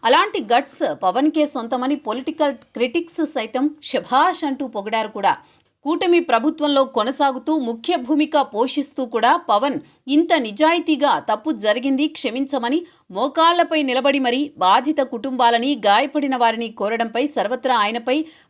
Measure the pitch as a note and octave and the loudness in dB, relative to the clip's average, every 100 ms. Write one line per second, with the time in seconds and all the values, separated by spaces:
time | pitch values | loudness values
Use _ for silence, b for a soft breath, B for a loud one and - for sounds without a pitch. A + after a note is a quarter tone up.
0 | A#3 D4 G4+ F#4+ G#3 A#3 C#4 - C4 D3 | 2 4 2 -2 0 0 0 -4 -4 -2
1 | F#3 G#3 D4+ D#4 D4 C4 A3+ B3 C4 C#4+ | 0 2 0 2 0 -2 -6 -4 -2 -4
2 | A3 A#3+ C4+ D#4+ C#4+ B3+ _ A3 A#3+ E4+ | -4 -6 -6 -2 -2 -2 _ -4 -2 -2
3 | E4+ - D4+ B3 A3 B3+ D4 D4+ - - | -4 -4 -4 -4 -4 -2 -2 -4 -6 -6
4 | - C4 F4 - C#4+ C4 C4 A3 G3+ A3+ | 0 2 2 0 -4 -6 -8 -8 -4 -4
5 | G#3+ G#3 G3 - b b b b C#4+ E4 | -4 -2 0 0 b b b b -4 0
6 | F#4 E4+ E4+ A#3 D4 D#4 D4 C#4 B3+ A#3 | 2 2 4 2 0 0 0 2 2 0
7 | A3+ C4+ C#4 B3+ C#4 D#4 A#3 A3+ E4 F4 | -2 0 0 0 -2 -2 -2 -6 -2 -2
8 | B3 D4 D4+ D4+ C4 G#3 B3+ D4 C4+ - | 0 0 2 0 0 0 -2 -2 -6 -6
9 | B3 A#3 A#3 E4+ - D4+ C#4 A#3 - b | -6 2 4 4 2 2 2 -2 -8 b
10 | B3+ D4 E4+ D#4+ A3+ G3+ D#4 E4+ D#4+ C#4+ | 0 2 2 2 0 0 2 2 0 2
11 | C#4+ D4 - D#4 D#4 A3+ G#3 A3 C4+ C4+ | 2 2 0 -4 -2 -2 0 0 0 0
12 | D4+ D4+ B3 B3 C#4 C4+ A#3 D#4 F4 B | -2 -4 -6 -4 -4 -4 -2 -4 -4 B
13 | B F#3+ C4+ E4 E4 F4 E4 D#4 C4+ B3 | B -4 -2 2 2 4 2 0 0 0
14 | C4+ C#4 B3+ B3+ C#4+ - F#3 A3+ C#4 D4+ | 2 2 0 -2 -2 0 4 4 2 -2
15 | C4 A3+ C4+ B3+ A#3 A#3 C4 C4+ G3+ G#3 | -2 -4 -6 0 2 2 0 0 2 2
16 | C#4 D4+ C4+ B3+ A#3 A3 A3+ A3+ G#3 A3+ | 2 -2 -2 2 0 0 -6 -6 -4 -2
17 | A#3 A#3 C#4+ B3+ G3 A#3+ B3+ A#3 G#3 A#3 | -2 -2 -2 -2 -4 -2 0 0 0 -2
18 | A#3 D4 D#4+ B | -2 -2 -4 B